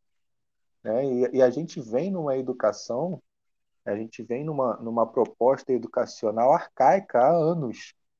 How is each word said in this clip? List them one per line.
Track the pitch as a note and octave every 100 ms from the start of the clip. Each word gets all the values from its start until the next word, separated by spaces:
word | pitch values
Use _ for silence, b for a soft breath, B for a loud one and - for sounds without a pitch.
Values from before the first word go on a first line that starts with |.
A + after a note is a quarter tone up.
| _ _ _ _ _ _ _ _
né? | A2 A2+ C#3
E, | B2 B2 B2
e |
a | B2+
gente | B2+ E3 F3
vem | A#2 A#2+ F#3
numa | F#3+ D3 C3
educação, | B2+ B2+ G#2+ - - A#2+ F3 D#3+ _ _ _ _ _ _ -
a | G#2
gente | A2 -
vem | A2+ A#2+
numa, | D3+ C#3+ B2+ G#2
numa | A2+ A#2 A2+
proposta | C3 A2+ - B2 C3+ -
educacional | B2 A#2 B2 A2+ - A2 A2 B2
arcaica | E3+ - - C3 G3 - A#2+
há | C3
anos. | E3+ D#3 F3 B2+ - - _ _